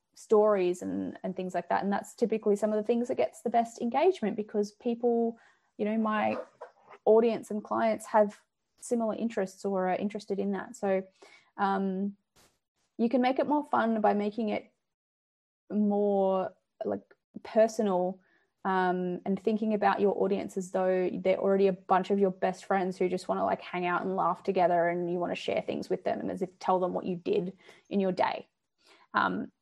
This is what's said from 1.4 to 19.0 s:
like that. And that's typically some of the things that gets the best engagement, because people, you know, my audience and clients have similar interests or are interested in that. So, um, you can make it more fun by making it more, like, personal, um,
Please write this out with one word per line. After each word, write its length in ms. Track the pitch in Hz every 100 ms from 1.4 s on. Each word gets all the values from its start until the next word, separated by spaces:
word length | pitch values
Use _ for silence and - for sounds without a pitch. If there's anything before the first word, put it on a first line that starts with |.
| 185
like 140 | 175 -
that. 160 | 196
And 80 | 196
that's 220 | 196 -
typically 420 | - 208 220 214 208
some 160 | 214
of 60 | 214
the 60 |
things 260 | 214 240 240
that 80 | 247
gets 240 | - -
the 80 | 233
best 320 | 233 233 -
engagement, 560 | 240 262 359 370 202 -
because 340 | 208 208 208
people, 680 | - 240 233 240 233 226 233 - _ _ -
you 60 |
know, 140 | 208 226
my 400 | 214 214 220 214 - _ - _ - -
audience 480 | - 220 233 214 -
and 100 | 208
clients 440 | 208 220 226 214 -
have 340 | 220 208 - _ _ _ _
similar 360 | - 240 220 -
interests 500 | 226 226 190 - 196
or 240 | 190 185
are 60 | 180
interested 440 | 202 208 - 196
in 120 | 196
that. 260 | 190 - -
So, 260 | 196 190 196 _ - - _ -
um, 580 | 196 196 196 185 202 202 _ _ _ _ _ _ _ -
you 120 | 233
can 120 | 254
make 180 | 247 269
it 80 | 269
more 180 | 294 294
fun 300 | 226 226 220
by 140 | 208
making 360 | 208 208 220 214
it 220 | 202 - _ _ _ _ _ _ _ _ _ -
more, 840 | 208 208 202 208 196 190 190 185 - _ - 208
like, 160 | 101 - _ _ -
personal, 760 | - 220 226 226 208 180 180 185 _ _ _ _
um, 560 | 196 185 185 180